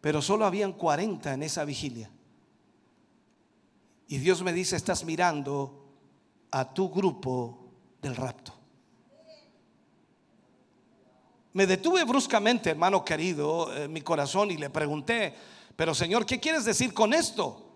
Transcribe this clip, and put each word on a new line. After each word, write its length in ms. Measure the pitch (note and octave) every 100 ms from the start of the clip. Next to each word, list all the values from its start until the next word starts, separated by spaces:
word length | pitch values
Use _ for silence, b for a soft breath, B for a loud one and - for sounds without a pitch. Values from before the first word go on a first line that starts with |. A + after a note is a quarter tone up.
pero 180 | D3+ D3+
solo 240 | D3 G#3
habían 300 | G#3+ F#3 G3+
cuarenta 580 | F3+ E3+ D3 G#3+ E3+ D3+
en 100 | C3+
esa 220 | D3+ D#3+
vigilia. 460 | D3 C#3 C#3+ A#2 G#2+ _ _ _ _ _ _ _ _ _ _ _ _ _ _ _ _ _ _ _ _
Y 120 | C#3
Dios 240 | D3+ E3+
me 100 | F3+
dice: 240 | E3+ F3+ E3+
"Estás 260 | - F3+
mirando 800 | E3 D#3+ F3+ D3+ C#3 C#3+ C3+ - - _ _ _ _ _ _
a 240 | - E3
tu 160 | - F#3+
grupo 840 | D#3+ F#3+ C#3 C3+ B2+ A#2+ A#2 - - _ _
del 120 | C#3+
rapto". 380 | A#2+ B2+ - - - _ _ _ _ _ _ D#5+ D#5+ _ _ _ _ _ _ _ _ _ _ _ _ _ _ _ _ _ _ _ _ _
Me 120 | F#3 F#3+
detuve 380 | F#3 D#4+ F4+
bruscamente, 680 | C#4+ C4+ - A3 G#3 B3 E3+
hermano 320 | D#3 F3 G3
querido, 720 | F#3+ D#3 F3 D#3 D3 E3 E3
en 160 | C3 D3
mi 120 | D#3+
corazón 480 | C#3+ D#3+ C#3 F3+ G#3
y 80 | D#3+
le 100 | C#3+
pregunté: 680 | D#3+ D3+ D3+ - - F#3+ - B B B
"Pero 200 | - D#3+
Señor, 320 | D3+ E3+ G#3+ A3
¿qué 120 | B3+
quieres 280 | D#4 D#4+ A3+
decir 260 | G3+ B3
con 220 | - A3
esto? 480 | D4+ - - D#3 A2 -